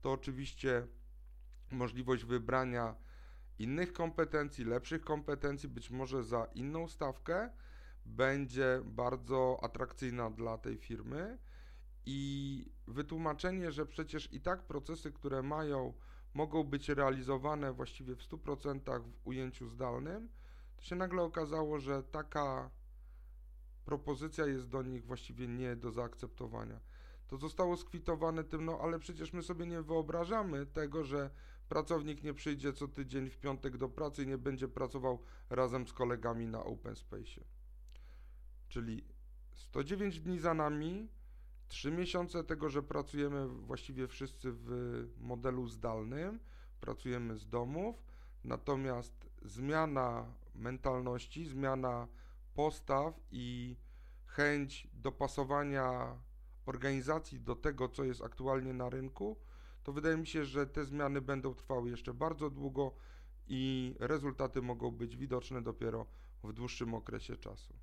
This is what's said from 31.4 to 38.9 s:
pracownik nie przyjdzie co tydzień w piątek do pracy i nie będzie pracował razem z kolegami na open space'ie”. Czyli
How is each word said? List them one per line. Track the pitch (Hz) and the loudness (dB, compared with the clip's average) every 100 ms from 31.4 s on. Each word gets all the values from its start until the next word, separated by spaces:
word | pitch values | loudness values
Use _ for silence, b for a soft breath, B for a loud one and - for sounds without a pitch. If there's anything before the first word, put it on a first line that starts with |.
| B B - | B B 0
pracownik | 151 151 165 151 147 | 2 4 2 2 -2
nie | 151 | -2
przyjdzie | 143 - 143 143 | -2 0 2 2
co | 135 143 | 0 -4
tydzień | 139 131 131 135 | -4 -2 0 -2
w | - | -2
piątek | 143 135 143 123 | -2 0 0 0
do | 131 | -2
pracy | 120 151 143 | 0 -2 0
i | 135 | 0
nie | 135 | 2
będzie | 123 135 131 | 0 0 -2
pracował | - 131 139 127 123 B B B | 0 -2 2 2 2 B B B
razem | 123 127 127 123 | 4 4 4 0
z | |
kolegami | - 123 120 113 117 117 | 2 2 4 2 2 0
na | 113 | -2
open | - 107 - | -2 -4 -6
space'ie”. | 104 - 101 104 - - - - - - b b b b b b - - | -8 -8 -8 -8 -10 -12 -14 -14 -14 -14 b b b b b b -14 -6
Czyli | 127 117 | -4 -2